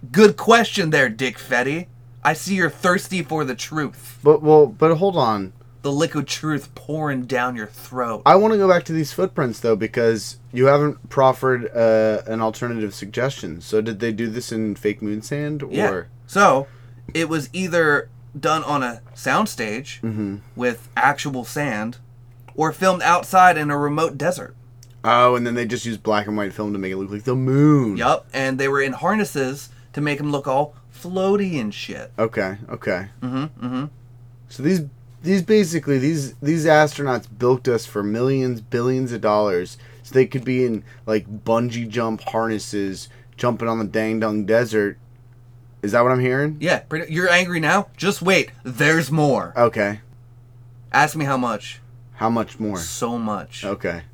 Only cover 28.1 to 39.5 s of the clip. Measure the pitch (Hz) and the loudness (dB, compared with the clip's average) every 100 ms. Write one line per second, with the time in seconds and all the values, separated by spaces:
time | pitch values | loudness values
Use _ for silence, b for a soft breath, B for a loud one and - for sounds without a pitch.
28.1 | 156 - 131 135 131 139 139 135 127 165 | 0 -2 -4 -4 -2 0 0 -2 -2 -2
29.1 | 214 202 147 131 139 - b b - 147 | 0 -2 -2 -4 -4 -14 b b -6 -4
30.1 | 143 147 143 139 135 147 b b - 175 | -2 -2 -4 -2 -2 -2 b b -18 -8
31.1 | 185 190 202 196 160 107 98 - 78 - | -2 0 2 0 -2 -6 -8 -12 -12 -12
32.1 | - 113 113 95 98 120 113 - 92 98 | -4 -4 -2 -4 -4 -12 -8 -4 -4 -6
33.1 | - 127 131 151 - 123 127 147 - - | -12 -8 -6 -8 -8 -8 -8 -8 -12 -20
34.1 | - - - - - 139 185 143 - - | -20 -20 -20 -20 -4 0 0 -2 -14 -20
35.1 | - 160 196 170 214 180 165 143 139 135 | -10 0 0 4 2 4 -2 0 0 2
36.1 | 165 135 - 143 165 156 151 151 - 143 | 0 -4 -6 -2 0 4 6 4 0 -4
37.1 | 120 - 101 123 131 127 117 - 104 104 | -4 -6 -2 2 2 2 -2 -2 -6 -4
38.1 | 110 127 135 127 120 110 120 123 131 131 | -2 0 0 -2 -4 -6 -2 0 0 -2
39.1 | 117 107 104 104 | -2 2 2 2